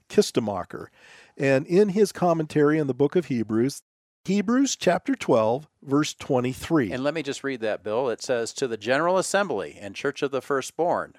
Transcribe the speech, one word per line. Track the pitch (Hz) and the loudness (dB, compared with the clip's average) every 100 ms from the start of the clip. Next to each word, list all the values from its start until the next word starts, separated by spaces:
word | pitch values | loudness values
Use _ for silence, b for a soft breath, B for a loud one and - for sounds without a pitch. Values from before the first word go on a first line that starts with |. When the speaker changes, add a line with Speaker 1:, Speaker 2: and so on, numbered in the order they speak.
| - | -2
Speaker 1:
Kistemacher. | - 196 - 107 95 87 - - B B B B - | 0 2 0 -2 -4 -6 -10 -14 B B B B -2
And | 139 135 160 | 2 2 4
in | 175 214 | 4 4
his | 185 202 | 4 2
commentary | - 180 165 156 151 147 156 | 2 2 2 0 2 4 4
on | 143 | 0
the | |
book | 123 143 | 2 2
of | 185 165 | 2 0
Hebrews, | 120 107 110 131 - - _ _ _ | -2 0 0 0 -2 -14 _ _ _
Hebrews | - 202 196 247 277 | -2 0 2 2 0
chapter | - - 175 - | 0 0 0 0
twelve, | 269 - 123 110 127 151 _ | -2 2 2 2 0 -6 _
verse | 143 143 151 | -2 0 0
twenty-three. | - - 131 123 127 - 165 107 | -4 -2 0 0 -4 0 2 2
Speaker 2:
And | 127 | -2
let | 143 | -4
me | 160 | -4
just | 139 123 | -6 -6
read | 139 127 | -6 -4
that, | 107 98 | -4 -4
Bill. | 107 110 135 | -4 -2 -2
It | 110 | -4
says, | - 123 110 | -2 -2 -4
"To | - 131 | -4 -4
the | 110 | -4
general | 104 135 170 185 | -2 0 2 0
assembly | - 196 202 107 78 85 | 0 0 0 -4 -6 -10
and | 101 | -14
church | - 139 - | -6 -6 -4
of | 139 | -4
the | 131 | -4
firstborn, | - 139 - - 170 113 80 | -4 -4 -4 -4 -2 -2 -4